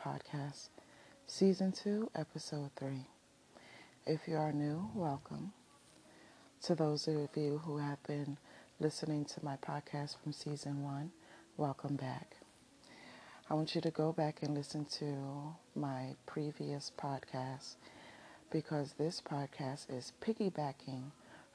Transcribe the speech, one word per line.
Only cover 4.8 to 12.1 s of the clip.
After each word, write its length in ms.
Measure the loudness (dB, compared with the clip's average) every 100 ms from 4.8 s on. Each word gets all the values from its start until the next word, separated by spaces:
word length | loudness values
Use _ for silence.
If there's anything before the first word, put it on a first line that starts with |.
| 0
welcome. 580 | 0 0 0 -4 -6 -6 -8 -18 -20 -20 -20 -20 -20 -20 -20 -20 -6
To 120 | 2
those 340 | 6 6 4 4
of 200 | 2 2
you 260 | 2 2 2
who 140 | 0 0
have 220 | 0 -2
been 340 | -2 -2 -2 -4 -10 -20 -20 2
listening 460 | 2 2 2 2
to 200 | 0 -2
my 120 | -4 -4
podcast 600 | -2 -4 -2 -2 -2 -4
from 100 | -4
Season 500 | -4 -4 -4 -2 -2
one, 280 | -2 -4 -6 -10 -18 -20 -12 0
welcome 400 | 0 0 0 0
back. 400 | 0